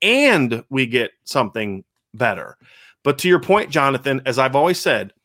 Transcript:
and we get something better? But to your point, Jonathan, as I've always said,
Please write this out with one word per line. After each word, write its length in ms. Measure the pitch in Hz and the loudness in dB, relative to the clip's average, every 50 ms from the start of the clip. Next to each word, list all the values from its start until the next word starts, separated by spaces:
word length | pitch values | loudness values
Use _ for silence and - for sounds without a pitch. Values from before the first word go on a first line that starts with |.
and 640 | 170 208 247 277 294 269 214 156 127 113 113 117 - - | 0 0 2 4 4 4 4 2 2 0 -2 -4 -6 -4
we 160 | 135 135 127 | -2 -2 0
get 240 | 113 120 123 110 - _ _ _ | 0 0 -2 -2 -2 _ _ _
something 580 | - - 139 117 98 - 113 107 101 95 98 - _ _ _ _ _ - | -4 -2 -2 -2 -2 -2 -6 -6 -6 -6 -8 -12 _ _ _ _ _ -6
better? 440 | 107 123 110 95 82 - - - _ _ _ - - - - _ _ - | -4 -2 -2 -2 -4 -8 -14 -18 _ _ _ -20 -20 -20 -20 _ _ -2
But 160 | 143 139 - | -2 -2 0
to 80 | - | 2
your 120 | 180 175 160 | 2 2 2
point, 300 | - - 196 208 202 - | 2 2 0 0 0 0
Jonathan, 520 | 143 151 139 139 135 123 - 139 135 135 - | 0 0 2 2 0 0 -2 -4 -4 -2 -2
as 140 | 135 117 131 | -2 0 0
I've 160 | 131 131 131 | 0 2 2
always 240 | 143 156 180 175 - | 2 2 2 0 0
said, 340 | - 180 123 101 98 98 _ _ | 0 0 0 -2 -2 -8 _ _